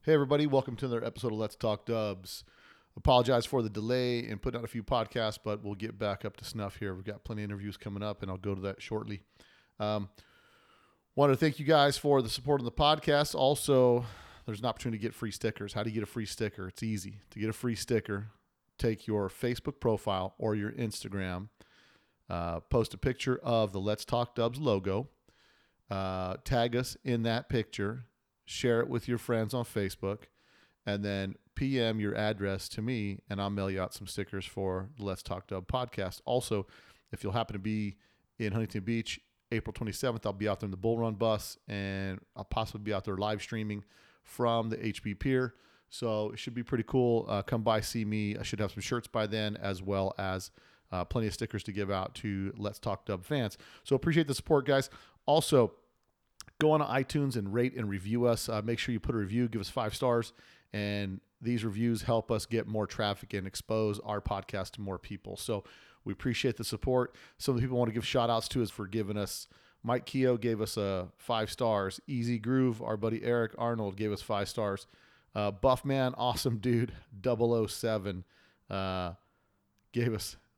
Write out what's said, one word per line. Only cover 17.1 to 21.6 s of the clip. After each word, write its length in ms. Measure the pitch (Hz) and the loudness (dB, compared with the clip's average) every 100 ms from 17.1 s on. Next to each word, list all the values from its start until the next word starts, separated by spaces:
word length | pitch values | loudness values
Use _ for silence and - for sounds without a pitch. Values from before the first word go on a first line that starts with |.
| 101 _ | -14 _
To 60 | 110 | -4
get 120 | 110 | -4
a 20 | |
free 220 | - 123 | -2 -2
sticker, 540 | 110 - 117 - 101 110 _ _ _ _ - | -2 0 0 0 -4 -6 _ _ _ _ -2
take 280 | 123 110 - | 0 0 0
your 220 | 104 95 | 0 0
Facebook 500 | - 123 123 - - | -2 -2 -2 -6 -2
profile 560 | 120 107 - 95 95 - | 0 0 0 -2 -2 -2
or 160 | 110 | -2
your 180 | 107 104 | 0 -2
Instagram, 760 | - 113 - 104 98 92 90 107 _ | -4 -4 -4 -8 -4 -4 -4 -8 _